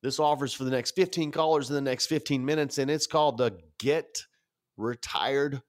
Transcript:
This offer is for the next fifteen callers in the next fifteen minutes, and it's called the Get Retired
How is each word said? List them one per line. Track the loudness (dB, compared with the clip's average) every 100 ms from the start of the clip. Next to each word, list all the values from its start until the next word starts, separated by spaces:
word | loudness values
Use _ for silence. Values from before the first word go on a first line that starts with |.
This | -4 0
offer | 0 0
is | -2
for | -4
the | -2
next | -2 -2
fifteen | 0 0 0 -2
callers | 0 2 2 2
in |
the | -2
next | -2 -2 0
fifteen | 0 0 -2
minutes, | 0 0 0 0
and | 0
it's | 0 0
called | 2 2 2
the | 0 0 -20 _
Get | 0 0 0 -12 -14 _ _ _ _ -6
Retired | -6 -4 -6 -2 0 2 0 -4